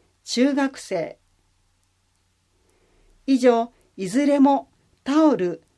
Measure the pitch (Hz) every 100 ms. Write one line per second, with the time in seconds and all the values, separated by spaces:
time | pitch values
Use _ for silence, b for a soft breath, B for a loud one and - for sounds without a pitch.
0 | _ _ - - 269 277 269 - - 180
1 | - - _ _ _ _ _ _ _ _
2 | _ _ _ _ _ _ _ _ _ _
3 | _ _ - 269 247 233 233 _ _ -
4 | 190 226 285 285 277 277 - _ _ _
5 | - 294 311 247 180 160 _